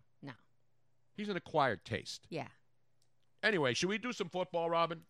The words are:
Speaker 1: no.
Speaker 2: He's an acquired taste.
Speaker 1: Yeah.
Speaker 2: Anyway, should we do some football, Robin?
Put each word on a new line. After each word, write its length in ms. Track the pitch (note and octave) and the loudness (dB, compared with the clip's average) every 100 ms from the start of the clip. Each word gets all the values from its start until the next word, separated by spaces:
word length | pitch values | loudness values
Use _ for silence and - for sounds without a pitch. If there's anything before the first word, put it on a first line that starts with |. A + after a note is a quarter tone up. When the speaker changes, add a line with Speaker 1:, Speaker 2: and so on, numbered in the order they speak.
| - _ | -10 _
Speaker 1:
no. 100 | C#3 - _ _ _ _ _ _ _ - | -16 -16 _ _ _ _ _ _ _ -8
Speaker 2:
He's 140 | G#3 | -6
an 60 | F3 | -6
acquired 460 | - D#3 C3+ F#2+ - | -2 2 2 0 -4
taste. 400 | G2+ - - - | -6 -6 -12 -10
Speaker 1:
Yeah. 200 | D#3+ A#2 - _ _ _ _ _ _ _ _ | -10 -10 -14 _ _ _ _ _ _ _ _
Speaker 2:
Anyway, 300 | A3 F#3+ C3 | 2 4 4
should 160 | A#2 F3+ | 2 0
we 80 | G#3+ | 0
do 160 | B3 | -4
some 160 | - F3+ | -4 -4
football, 400 | F3+ F3+ E3+ E3 | -4 -2 0 2
Robin? 320 | E3 E3 E3 | 2 2 -2